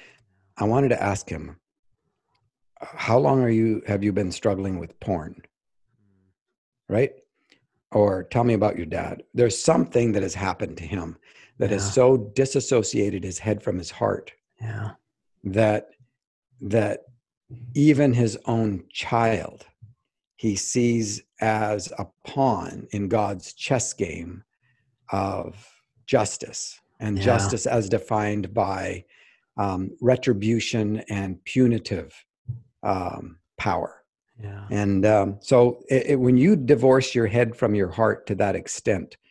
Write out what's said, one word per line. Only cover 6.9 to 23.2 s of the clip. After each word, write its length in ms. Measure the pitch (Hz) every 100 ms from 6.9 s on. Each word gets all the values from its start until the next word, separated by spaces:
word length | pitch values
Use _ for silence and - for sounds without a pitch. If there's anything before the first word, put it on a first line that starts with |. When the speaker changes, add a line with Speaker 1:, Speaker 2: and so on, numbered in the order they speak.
| 104 135 - _ _ _ _ _ _ _
Speaker 1:
Or, 320 | 107 104 92
"Tell 200 | - 120
me 100 | 120
about 220 | 110 104 87
your 100 | 80
dad." 360 | 82 80 - -
There's 240 | - 120 -
something 540 | - 165 - 123 117
that 100 | 101
has 120 | 95
happened 420 | - 95 87 85 82
to 60 |
him 340 | 82 101 80 80 _ _ _ -
that 120 | 101
has 140 | 98 98
Speaker 2:
Yeah. 40 |
Speaker 1:
so 240 | 131 127 131
disassociated 1080 | 101 - 131 143 - 123 104 113 101 95
his 140 | 95 90
head 220 | - 107
from 160 | - 92
his 120 | 87
heart 420 | - 107 98 - _ _ _
Speaker 2:
Yeah. 320 | 113 104 107 - _ _ _ _
Speaker 1:
that, 460 | 101 101 110 107 - _ _ _ _ _ _ _
that 460 | 101 110 104 - - _ _ _ _ 123 120
even 380 | 127 151 143 143
his 240 | 120 117 107 -
own 380 | 113 110 95 -
child, 760 | - - 117 113 110 - - - _ - _ _ _ _ _
he 180 | 113 101
sees 680 | - 131 120 117 107 107 _ -
as 520 | 110 110 107 104 - -
a 80 | 101 _
pawn 640 | - 139 135 98 85 - -
in 160 | 104 98
God's 440 | 110